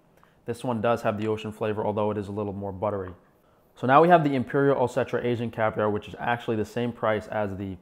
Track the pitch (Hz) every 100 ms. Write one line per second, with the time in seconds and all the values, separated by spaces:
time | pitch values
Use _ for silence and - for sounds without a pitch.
0 | _ _ _ _ - 113 131 113 117 120
1 | 120 104 110 107 107 107 110 107 104 104
2 | 104 104 98 101 104 98 98 92 104 101
3 | 92 87 _ _ _ _ _ - 123 139
4 | 170 170 147 135 117 143 139 127 123 135
5 | 117 120 123 117 117 117 110 110 104 104
6 | - - 131 120 - 110 104 120 120 117
7 | 113 107 - 110 104 95 98 90